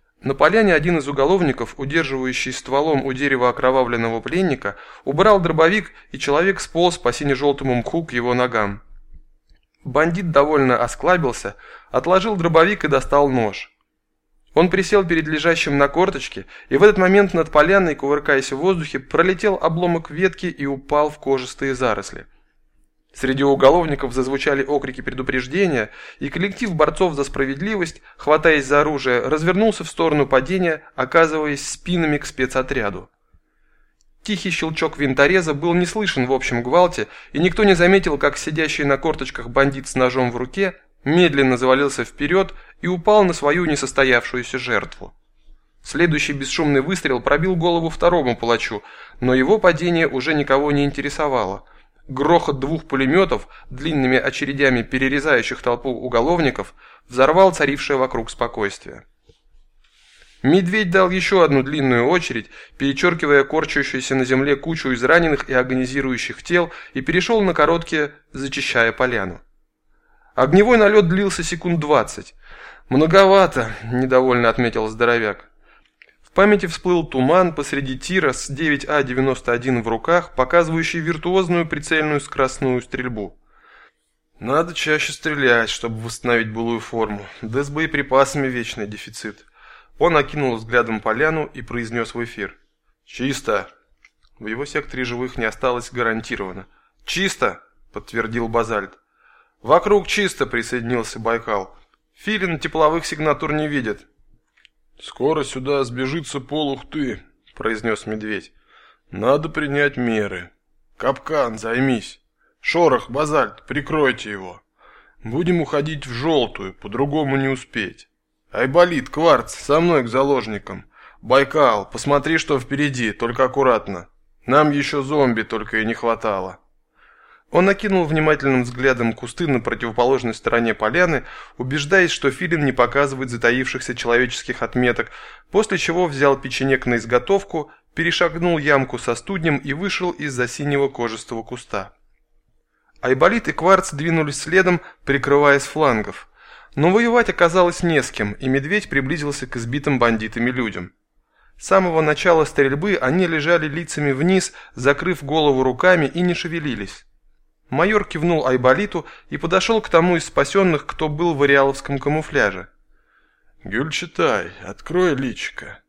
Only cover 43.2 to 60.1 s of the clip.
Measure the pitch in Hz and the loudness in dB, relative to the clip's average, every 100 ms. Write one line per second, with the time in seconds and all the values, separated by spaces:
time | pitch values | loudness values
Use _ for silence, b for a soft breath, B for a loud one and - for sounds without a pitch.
43.2 | 190 165 143 165 170 143 131 - 135 123 | 6 2 0 2 0 -2 -2 2 4 4
44.2 | - 127 120 131 123 110 85 - - _ | 2 -6 -6 -8 -2 -2 -2 -14 -20 _
45.2 | _ _ - - _ _ - 143 170 151 | _ _ -20 -20 _ _ -10 -2 0 0
46.2 | - 143 135 - 151 139 143 185 147 123 | -4 -6 -6 -2 0 0 0 -4 -2 -4
47.2 | 127 147 180 175 170 170 165 160 170 175 | 0 0 0 0 0 0 -2 0 2 2
48.2 | 131 113 117 117 - 104 B B B B | 0 -2 0 0 0 -8 B B B B
49.2 | 123 127 131 214 185 160 175 165 165 131 | 2 2 4 4 4 2 0 0 0 -2
50.2 | 135 156 139 135 147 143 143 139 139 - | -2 0 2 2 2 2 0 -2 -8 -4
51.2 | 151 127 95 98 b b b _ - 131 | -2 -2 -2 -6 b b b _ -12 -2
52.2 | 147 170 160 139 135 156 - 131 131 165 | 4 4 2 -4 -4 -4 -4 -2 2 2
53.2 | 185 110 - B B 127 151 151 127 127 | 2 -2 -6 B B -8 -4 0 2 2
54.2 | 135 - 139 143 139 123 110 131 135 143 | 0 -4 -6 0 2 2 0 -2 0 0
55.2 | 147 127 113 131 - 120 135 117 127 120 | 2 0 0 -4 -2 -2 -4 -6 -2 0
56.2 | 135 175 147 117 98 b b b _ 123 | 2 2 0 -2 -10 b b b _ 2
57.2 | 135 165 190 165 147 139 - 139 127 117 | 4 6 4 4 0 -2 -2 0 0 -2
58.2 | 113 - 117 113 101 - - - _ _ | -8 -6 -6 -4 -6 -6 -18 -20 _ _
59.2 | _ _ _ - _ _ _ b b | _ _ _ -20 _ _ _ b b